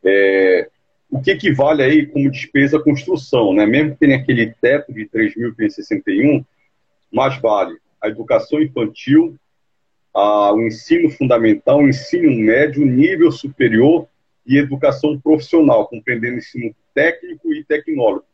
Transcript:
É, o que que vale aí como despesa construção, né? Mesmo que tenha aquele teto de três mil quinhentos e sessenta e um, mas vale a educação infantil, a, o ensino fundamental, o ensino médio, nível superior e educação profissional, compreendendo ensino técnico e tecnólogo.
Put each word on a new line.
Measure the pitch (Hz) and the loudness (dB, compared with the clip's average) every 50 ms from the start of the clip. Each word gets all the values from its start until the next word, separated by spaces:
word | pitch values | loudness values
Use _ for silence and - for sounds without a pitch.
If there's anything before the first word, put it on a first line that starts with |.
É, | _ 95 98 101 98 98 98 98 95 95 92 90 - - _ _ _ _ _ _ _ _ | _ 0 2 2 2 2 2 2 2 2 2 0 -2 -6 _ _ _ _ _ _ _ _
o | - 139 | -10 -6
que | 131 - 185 | -2 -2 -2
que | - - 190 | -2 0 -2
vale | 143 131 139 143 156 147 135 | 0 0 2 0 2 2 2
aí | 131 151 156 143 | 4 4 2 2
como | - - 143 139 139 | 0 -4 -2 -2 -2
despesa | 135 - - - _ 139 139 139 143 156 | -2 -4 -14 -4 _ 0 0 2 0 0
construção, | 156 151 139 135 - - 185 156 131 - - 127 113 101 92 | 0 0 -2 -2 -2 -4 -6 -6 -4 -2 0 0 2 2 2
né? | 101 107 | 2 2
Mesmo | 104 113 139 151 151 | 2 2 0 0 -2
que | 139 - | -2 0
tenha | - 139 135 | 2 2 2
aquele | 131 131 - 127 120 113 107 - _ | 0 0 -2 -2 -2 -2 -4 -4 _
teto | - 123 135 147 - - - | 0 0 0 0 -2 -8 -14
de | 110 107 104 | -14 -14 -8
três | _ 110 113 104 - | _ -2 -2 -2 -2
mil | - 120 117 113 | -6 -8 -8 -6
quinhentos | 117 113 104 101 - | -4 -6 -6 -6 -6
e | 98 | -10
sessenta | - 110 98 - - | -8 -8 -6 -4 -4
e | 95 98 120 | -2 0 0
um, | 147 147 135 135 _ _ _ _ _ _ _ _ _ _ _ _ _ | 0 0 0 -4 _ _ _ _ _ _ _ _ _ _ _ _ _
mas | - 117 131 135 131 131 | -4 -2 -2 -2 -2 -2
vale | - - 107 101 92 90 85 - _ _ _ _ | -2 -2 0 0 -2 -4 -8 -18 _ _ _ _
a | - 107 | -8 -8
educação | 107 107 113 - 123 110 - - - 151 | -8 -8 -4 -2 -2 -2 0 -2 -2 -2
infantil, | 156 143 - 131 117 104 - - - - 139 156 165 165 135 - _ _ _ _ _ _ _ _ _ _ _ _ _ _ _ | -2 -2 -2 -6 -6 -6 -6 -10 -4 2 2 2 2 2 -4 -14 _ _ _ _ _ _ _ _ _ _ _ _ _ _ _
a, | 98 101 104 104 104 104 101 104 | 0 0 2 2 2 2 2 2
o | 110 | 2
ensino | 117 113 107 - - - 165 175 170 156 | 0 -2 -6 -8 -2 -2 0 0 0 -2
fundamental, | 135 - 139 127 120 117 113 113 107 - _ - - 147 | -2 -2 0 0 0 2 2 2 0 0 _ 0 2 4
o | 147 139 | 4 2
ensino | 131 131 - - - 180 175 156 | 2 0 -6 -6 -4 0 2 2
médio, | 131 113 107 107 110 127 147 151 135 139 147 | 2 2 2 2 2 2 2 0 0 0 0
nível | 135 123 123 147 175 190 165 165 165 | 0 2 2 2 2 2 2 2 2
superior | 143 - - 139 135 _ 135 117 107 110 123 143 165 165 - _ _ _ _ _ _ _ _ | 0 -2 -10 -14 -6 _ -2 0 2 4 4 4 4 2 -2 _ _ _ _ _ _ _ _
e | 127 131 143 | 0 0 0
educação | 147 135 139 135 139 143 127 - - 151 151 143 | 2 0 -4 -2 -2 -2 -2 0 -2 -4 -4 -2
profissional, | - 156 156 147 - - - 165 156 139 123 110 104 - | 0 0 0 0 0 0 2 2 4 4 4 2 0 -2
compreendendo | - 113 107 - 123 117 113 120 123 120 | -8 -14 -8 -6 -6 -6 -4 -6 -8 -8
ensino | 107 - - 123 120 113 107 _ _ _ _ | -12 -12 -12 -10 -10 -10 -12 _ _ _ _
técnico | 135 147 165 165 170 - 359 - - _ - 151 | -2 0 0 -2 -4 -12 -18 -18 -12 _ -6 -6
e | 151 151 | -6 -4
tecnólogo. | _ 156 147 147 - - 139 120 110 95 95 - _ | _ -6 -6 -4 -6 -6 -2 -2 -2 -2 -2 -10 _